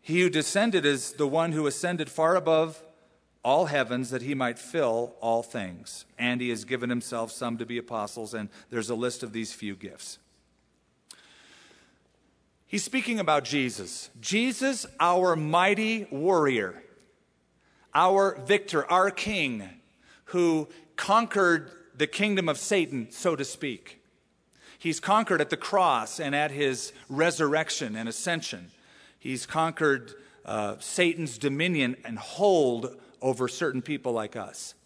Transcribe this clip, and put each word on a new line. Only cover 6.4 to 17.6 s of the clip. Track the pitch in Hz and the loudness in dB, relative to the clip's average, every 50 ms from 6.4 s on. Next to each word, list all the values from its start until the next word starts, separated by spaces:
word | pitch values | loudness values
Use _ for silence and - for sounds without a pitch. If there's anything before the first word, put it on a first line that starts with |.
he | 123 123 | -2 -2
has | 117 110 101 | -4 -4 -4
given | 127 131 123 120 120 | -4 -4 -4 -2 -2
himself | 123 120 117 - 127 117 113 113 - | -4 -4 -4 -6 -6 -6 -6 -6 -8
some | - 123 120 117 113 | -8 -6 -6 -6 -6
to | 117 | -8
be | 113 120 | -6 -8
apostles, | 120 117 117 123 113 104 104 - 120 113 104 120 | -8 -8 -6 -6 -6 -6 -6 -8 -10 -12 -8 -8
and | 113 104 101 - - - _ | -8 -8 -10 -12 -18 -20 _
there's | - 117 110 104 | -6 -6 -4 -4
a | 120 | -4
list | 110 120 123 120 - - | -2 -2 -2 -4 -4 -10
of | 117 104 | -10 -8
these | 113 113 101 - | -8 -8 -8 -10
few | - - 104 98 | -10 -10 -10 -10
gifts. | 95 101 98 - 71 - - - - _ _ _ _ _ _ _ _ _ _ _ _ _ _ _ _ _ _ - _ _ - - - - - - - - - - _ _ _ _ _ _ _ _ _ _ _ _ _ _ _ _ _ _ _ | -10 -14 -16 -16 -16 -16 -18 -18 -18 _ _ _ _ _ _ _ _ _ _ _ _ _ _ _ _ _ _ -20 _ _ -20 -20 -20 -20 -20 -20 -20 -20 -20 -20 _ _ _ _ _ _ _ _ _ _ _ _ _ _ _ _ _ _ _
He's | - 208 - | -4 -4 -4
speaking | - - 262 - - 233 220 | -2 -4 -4 -2 0 -2 -2
about | 190 156 156 147 135 | 2 2 2 2 2
Jesus. | - 139 147 131 123 104 101 98 87 - - - - _ 117 | 0 0 0 0 0 -2 -6 -10 -10 -10 -14 -14 -16 _ -12
Jesus, | 110 - 185 214 240 262 240 - 262 269 269 226 - - - - | -6 -2 0 2 2 0 0 0 0 -2 -2 -2 -6 -12 -4 0
our | 160 175 180 180 185 180 170 | 2 4 4 4 4 4 2
mighty | 160 156 151 156 175 180 196 202 196 220 220 226 220 202 - - | 2 0 2 4 4 4 4 4 2 0 -2 -2 -2 -4 -6 -6
warrior, | 139 151 180 196 170 151 143 131 113 101 92 87 - - - _ _ _ _ _ _ _ _ _ _ _ _ _ _ | -2 2 4 4 6 6 4 4 2 0 -2 -6 -12 -20 -20 _ _ _ _ _ _ _ _ _ _ _ _ _ _